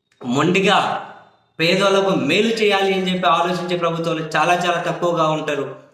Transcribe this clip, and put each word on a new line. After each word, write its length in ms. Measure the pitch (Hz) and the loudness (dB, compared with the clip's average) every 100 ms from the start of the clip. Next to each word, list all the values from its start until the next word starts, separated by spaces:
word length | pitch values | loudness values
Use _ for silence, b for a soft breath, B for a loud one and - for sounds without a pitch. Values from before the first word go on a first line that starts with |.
| _ _ 131 | _ _ -4
మొండిగా 800 | 131 156 185 196 185 - - - - - _ _ - | 0 2 2 2 2 0 -4 -8 -16 -20 _ _ -2
పేదోళ్లకు 500 | 165 190 196 196 190 | 0 2 2 2 2
మేలు 380 | 160 131 180 226 | 0 2 2 0
చేయాలి 460 | 214 208 196 196 | 0 2 2 2
అని 200 | 190 185 | 0 -2
చెప్పి 140 | 180 180 | 0 2
ఆలోచించే 500 | 165 175 175 175 175 | 2 0 -2 -4 -2
ప్రభుత్వాలు 420 | 165 165 165 160 | -2 -2 -2 -4
చాలా 340 | 156 160 160 | -2 0 2
చాలా 300 | 180 180 170 165 | 2 0 -2 -4
తక్కువగా 400 | 160 175 165 156 | -2 -2 0 0
ఉంటారు. 480 | 156 147 143 131 - - | 0 -2 -4 -6 -10 -20